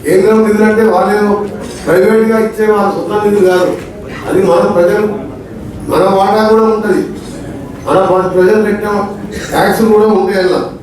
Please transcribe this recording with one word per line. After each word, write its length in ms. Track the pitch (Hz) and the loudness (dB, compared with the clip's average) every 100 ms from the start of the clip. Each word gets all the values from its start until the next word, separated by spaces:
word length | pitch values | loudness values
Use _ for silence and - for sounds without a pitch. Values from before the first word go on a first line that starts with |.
కేంద్రం 340 | 143 185 208 220 214 | 2 2 4 4 2
నిధులు 180 | 208 214 | 2 2
అంటే 160 | 214 220 | 4 2
వాళ్ళేదో 400 | 180 196 208 208 190 - - - - | 2 0 0 0 0 -4 -10 -12 -8
ప్రైవేట్గా 540 | - 185 202 220 220 226 220 | 0 2 4 4 2 2 0
ఇచ్చే 180 | 220 214 | 0 0
వాళ్ళ 140 | 208 196 | 2 0
సొంత 180 | - - 208 | -2 -4 -2
నిధులు 180 | 208 202 185 | 0 2 4
కాదు, 220 | 180 180 175 - - - - - | 2 0 -2 -10 -14 -14 -12 -4
అది 140 | 185 185 | 0 2
మన 200 | 175 202 175 | 2 2 2
ప్రజలు, 320 | 175 208 214 - - - - - - - - | 2 2 -2 -4 -10 -14 -14 -14 -12 -12 -4
మన 100 | - 190 196 | 0 2 2
వాటా 240 | 196 214 214 | 2 2 2
కూడా 120 | 220 220 | 2 2
ఉంటది, 280 | 214 208 190 - - - - - - - - - | 0 -2 -2 -2 -10 -14 -14 -12 -12 -14 -12 -2
మన 120 | 185 185 | 0 2
ప్ర-, 220 | 185 185 185 | 0 0 2
ప్రజలు 260 | 185 220 202 | 4 4 0
పెట్టిన 280 | 202 208 202 - - - - - | -2 -2 -4 -4 -8 -10 -10 -6
ట్యాక్స్ 320 | 190 202 - 220 | -2 0 2 2
కూడా 140 | 214 220 196 | 4 4 2
ఉంటాయి 200 | 190 190 | 0 0
అలా. 180 | 180 - - - | 0 -2 -4 -12